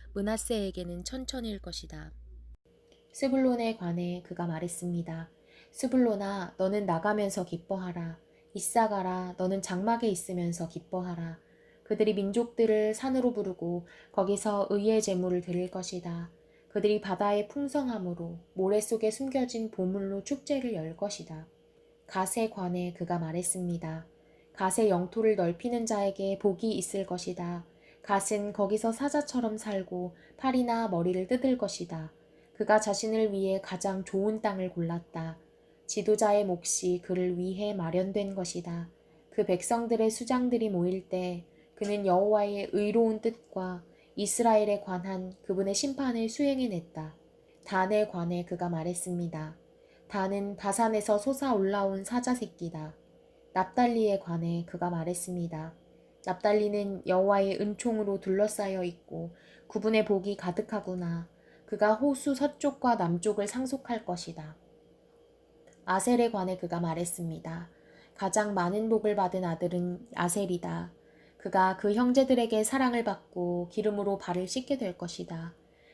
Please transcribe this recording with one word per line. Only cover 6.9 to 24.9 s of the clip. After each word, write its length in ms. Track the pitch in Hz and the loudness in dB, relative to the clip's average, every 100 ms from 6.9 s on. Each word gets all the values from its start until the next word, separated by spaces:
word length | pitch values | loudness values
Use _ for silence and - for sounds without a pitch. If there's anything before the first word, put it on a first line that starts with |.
| 165 208 214 202 196 | 0 2 2 0 -2
기뻐하라. 720 | 180 170 - 190 185 175 170 165 _ _ _ | -4 -6 -6 -6 -4 -6 -8 -10 _ _ _
이사가라, 800 | 202 - 240 220 202 185 185 185 180 | -6 0 4 4 2 -2 -4 -6 -2
너는 240 | 185 196 | -2 0
장막에 460 | 180 180 202 233 233 | -2 -2 0 2 2
있으면서 600 | 185 - 180 170 170 165 | -2 -4 -4 -2 -2 -6
기뻐하라. 720 | 170 - 185 180 170 165 165 _ _ _ _ | -8 -8 -6 -6 -6 -8 -10 _ _ _ _
그들이 300 | - 214 214 | -6 2 2
민족들을 800 | 202 196 208 233 - 226 214 214 | 2 2 0 -2 2 4 6 4
산으로 380 | 214 269 262 247 | 0 0 2 2
부르고 540 | 208 190 180 170 175 175 - - | 2 -4 -4 -4 -4 -6 -20 -6
거기서 560 | - 190 202 220 202 196 | -2 2 2 0 0 2
의의 320 | 208 208 220 | 2 4 4
제물을 400 | 214 185 180 180 | 2 0 2 0
드릴 280 | 175 175 180 | 0 -2 -2
것이다. 600 | 185 175 180 175 170 170 - - _ _ | -6 -8 -8 -6 -8 -10 -14 -20 _ _
그들이 320 | 208 208 208 | 2 4 2
바다의 460 | 196 180 208 208 208 | 0 0 4 2 0
풍성함으로 920 | 285 285 294 262 220 180 175 170 170 - | -4 -2 0 -2 -2 -4 -6 -8 -10 -14
모래 260 | - 190 208 | -2 2 2
속에 300 | 214 226 220 | 2 0 0
숨겨진 600 | 214 269 262 247 233 220 | 0 -2 0 0 -2 -4
보물로 540 | - 185 196 196 196 | -2 -2 0 -2 -4
축제를 500 | 190 277 - 277 247 | -4 -6 -2 -2 -2
열 220 | 202 160 165 | -4 -6 -6
것이다. 500 | 208 - 165 156 - _ _ _ _ _ _ | -6 -6 -12 -14 -16 _ _ _ _ _ _
갓에 420 | 190 190 - 220 | -2 -2 0 -2
관해 460 | 220 185 180 180 | -2 -2 -2 -4
그가 240 | 175 170 175 | -4 -2 -2
말했습니다. 880 | 160 165 175 185 180 170 165 160 165 _ _ _ _ | -2 -2 -2 -2 -2 -4 -4 -8 -12 _ _ _ _
갓의 340 | - 190 185 | -2 0 4
영토를 480 | 220 | 4